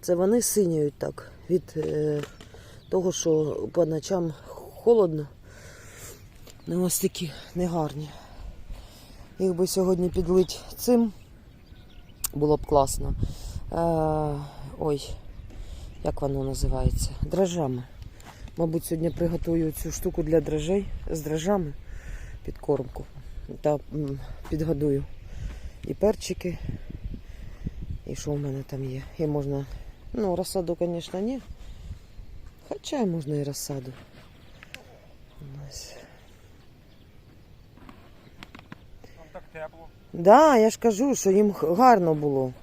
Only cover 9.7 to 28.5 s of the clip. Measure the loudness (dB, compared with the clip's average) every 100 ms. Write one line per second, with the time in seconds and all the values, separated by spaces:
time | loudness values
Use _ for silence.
9.7 | 2 2 2 2 0 4 4 4 -2 -12
10.7 | -6 4 6 4 -2 -20 -20 -20 -20 -20
11.7 | -20 -20 -20 -20 -12 -8 -2 2 2 4
12.7 | 4 4 0 -2 -2 -2 -4 -10 -10 -6
13.7 | 0 2 2 2 0 0 -4 -8 -12 -14
14.7 | -4 -2 -2 -4 -10 -12 -14 -14 -12 -12
15.7 | -12 -12 -6 -4 -2 -2 -2 -4 0 0
16.7 | 2 2 2 0 -2 -2 2 2 2 0
17.7 | -2 -6 -14 -16 -16 -18 -14 -14 -2 0
18.7 | 0 -2 -2 -2 0 0 0 0 2 0
19.7 | -2 -6 -4 -4 -2 4 4 4 -2 0
20.7 | 0 0 -6 -6 -6 -2 -2 2 2 0
21.7 | -8 -12 -12 -10 -12 -10 -10 -10 -8 0
22.7 | 0 0 -8 -12 -14 -12 -12 -12 -4 0
23.7 | 0 -2 -6 -4 -6 -8 -12 -6 -2 0
24.7 | 0 2 0 -2 -12 -12 -10 -8 -8 -12
25.7 | -12 -10 0 2 2 -4 -6 -4 -6 -6
26.7 | -8 -10 -10 -10 -10 -12 -14 -14 -8 -8
27.7 | -8 -8 -8 -8 -8 -4 -4 -4